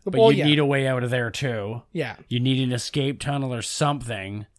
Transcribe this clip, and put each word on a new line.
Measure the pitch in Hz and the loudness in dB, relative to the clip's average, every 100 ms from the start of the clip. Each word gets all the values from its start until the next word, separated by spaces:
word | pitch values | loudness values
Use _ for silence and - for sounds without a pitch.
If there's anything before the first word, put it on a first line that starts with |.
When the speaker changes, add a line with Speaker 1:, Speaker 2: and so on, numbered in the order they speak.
| - | -2
Speaker 1:
but | 185 | 6
Speaker 2:
Well, | 220 | 6
Speaker 1:
you | 143 | 6
Speaker 2:
yeah. | 151 | 4
Speaker 1:
need | 147 | 4
a | 143 | 4
way | 139 135 | 2 0
out | 127 | 0
of | 123 | 0
there | 123 117 | -2 -2
too. | - 139 113 101 117 - | -4 -4 -4 -6 -8 -8
Speaker 2:
Yeah. | 175 131 104 - | -8 -6 -8 -6
Speaker 1:
You | 120 | -2
need | 127 131 | 0 2
an | 131 | 0
escape | 123 - 147 139 139 | -2 -4 -4 -2 -4
tunnel | 143 143 135 | -4 -4 -4
or | 120 | -6
something. | 101 - 147 143 117 107 95 104 104 | -6 -2 0 0 -4 -8 -8 -8 -10